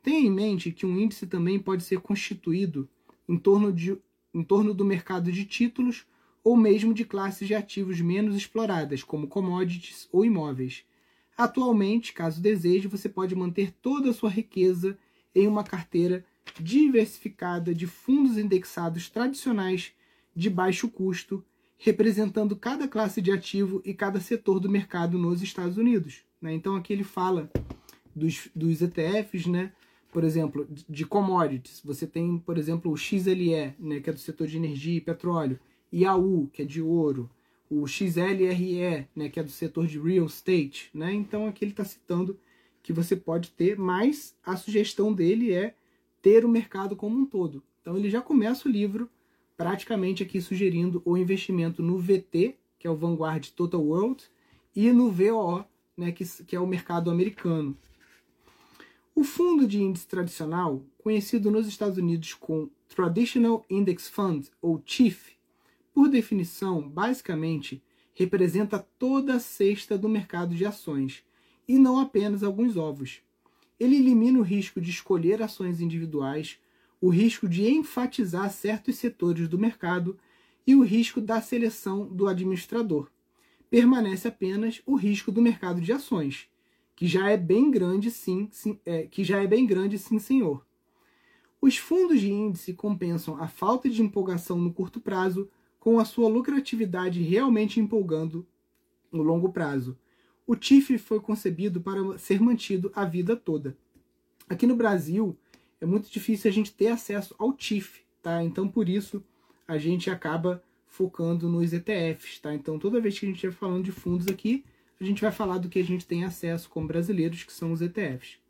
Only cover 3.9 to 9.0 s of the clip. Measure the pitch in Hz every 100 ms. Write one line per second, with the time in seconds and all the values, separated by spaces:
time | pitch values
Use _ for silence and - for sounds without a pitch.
3.9 | 196 _ _ _ 170 165 196 208 190 196
4.9 | 185 - 185 175 185 202 - 233 - 247
5.9 | 233 _ _ _ _ 220 240 214 202 220
6.9 | 220 226 196 196 185 196 214 202 - 185
7.9 | 170 170 185 214 202 - 220 220 175 147
8.9 | 135